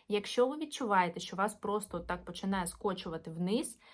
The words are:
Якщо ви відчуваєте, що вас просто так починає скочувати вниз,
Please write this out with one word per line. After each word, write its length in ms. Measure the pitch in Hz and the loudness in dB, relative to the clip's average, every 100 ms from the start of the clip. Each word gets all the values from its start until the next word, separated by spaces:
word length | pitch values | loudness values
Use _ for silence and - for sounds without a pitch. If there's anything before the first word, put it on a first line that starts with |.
| - | -2
Якщо 400 | 208 202 - 254 | 0 2 4 4
ви 100 | 302 | 2
відчуваєте, 640 | 302 - 233 190 175 175 | -6 -4 2 4 4 -2
що 160 | - 185 | -6 0
вас 200 | 208 - | 0 0
просто 440 | 202 208 208 170 | -2 -2 -2 -6
так 260 | - 180 180 | -4 -6 -6
починає 420 | 170 196 196 185 | -4 0 0 -2
скочувати 640 | - 208 185 180 160 170 | -2 -2 -2 -4 -8 -6
вниз, 480 | 160 180 233 330 - - | -2 2 2 0 -6 -14